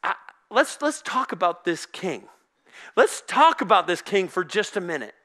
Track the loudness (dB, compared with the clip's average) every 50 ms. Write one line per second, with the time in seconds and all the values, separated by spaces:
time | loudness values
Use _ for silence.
0 | -4 -6 -6 -6 -10 -20 -20 _ _ _ 2 2 2 2 -2 -4 -4 -4 -4 -4
1 | -10 -4 -4 -4 -4 -4 -4 0 0 0 0 -2 _ -4 -4 -4 -6 _ -12 -8
2 | -6 -6 -6 -8 -12 -18 _ _ _ _ _ _ _ _ -20 -20 -20 -2 _ 4
3 | 4 4 2 -8 -10 -4 4 6 6 6 6 2 2 4 4 4 4 0 -4 -4
4 | -4 -2 0 0 0 0 -2 -4 -4 -2 -2 -4 -4 -2 -4 -6 -6 -4 -6 -6
5 | -8 -10 _ _